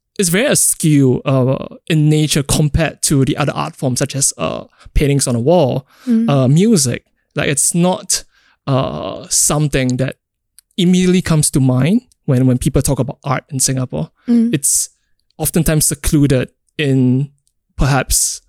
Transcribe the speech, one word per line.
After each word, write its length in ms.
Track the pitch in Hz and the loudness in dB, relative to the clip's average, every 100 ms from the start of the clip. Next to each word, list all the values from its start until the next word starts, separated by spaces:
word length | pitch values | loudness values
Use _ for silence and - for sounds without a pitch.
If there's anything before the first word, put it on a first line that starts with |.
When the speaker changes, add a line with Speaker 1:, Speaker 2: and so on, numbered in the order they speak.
| _ - | _ -4
Speaker 1:
it's 100 | 180 | 0
very 180 | 180 269 | 0 0
askew, 760 | 190 - - 160 143 135 123 | 0 0 0 2 4 4 2
uh, 420 | - 131 127 135 - - - | 0 0 0 -2 -8 -14 -2
in 200 | 160 151 | 0 2
nature 340 | 151 151 151 | 2 0 -2
compared 560 | 135 - 151 170 151 - | -2 0 0 0 -2 -2
to 220 | - 143 | -2 0
the 120 | 131 - | 0 0
other 160 | 151 | -4
art 200 | - 147 | -4 -8
forms, 240 | - 139 123 | -6 -4 -2
such 160 | - | -4
as, 180 | 135 - - | -2 -4 -4
uh, 260 | - - - _ - | -6 -8 -12 _ -6
paintings 320 | - 139 139 135 | 0 2 0 0
on 80 | |
a 60 | 120 | -2
wall, 480 | 127 175 131 139 - _ 254 | 2 2 2 -2 -8 _ -2
Speaker 2:
Mm. 220 | 226 226 | 0 2
Speaker 1:
uh, 200 | 139 127 | 2 4
music. 560 | 156 214 202 120 - - _ _ | 4 4 2 0 -4 -12 _ _
Like, 140 | 143 - | -6 -4
it's 260 | 143 - | -2 -2
not, 480 | 175 180 185 - - - _ _ _ - | 0 0 0 -4 -6 -6 _ _ _ -4
uh, 600 | 127 - 76 - - 127 | -2 -2 -6 -10 -10 -6
something 680 | - - 151 151 143 127 127 | -2 0 0 0 0 -2 -2
that 200 | 131 - _ _ _ _ _ - | -4 -8 _ _ _ _ _ -2
immediately 460 | 175 185 180 180 | 2 2 2 2
comes 280 | - 156 - | 2 0 0
to 100 | 147 | 0
mind 420 | 131 127 139 226 - _ | 2 2 2 0 -2 _
when, 220 | - 127 131 | -2 2 2
when 120 | 127 | 2
people 240 | 151 139 | 0 -2
talk 160 | - 135 | -2 -2
about 180 | 127 - | -4 -8
art 200 | - 131 - | -8 -8 -6
in 80 | 131 | -6
Singapore. 520 | - 131 127 151 160 _ - | -4 -2 -4 -6 -8 _ -2
Speaker 2:
Mm. 260 | 233 233 | 0 2
Speaker 1:
It's 360 | 147 - - - _ _ _ _ - | -2 -2 -4 -6 _ _ _ _ -8
oftentimes 480 | 156 175 160 156 - | -2 0 0 0 0
secluded 640 | 151 - 151 139 131 - _ _ - | -2 0 2 4 2 0 _ _ -4
in 540 | 143 135 127 127 139 _ _ _ _ - | 0 2 2 2 -2 _ _ _ _ -2
perhaps 640 | 135 139 - - - - | 0 0 0 -2 -2 -6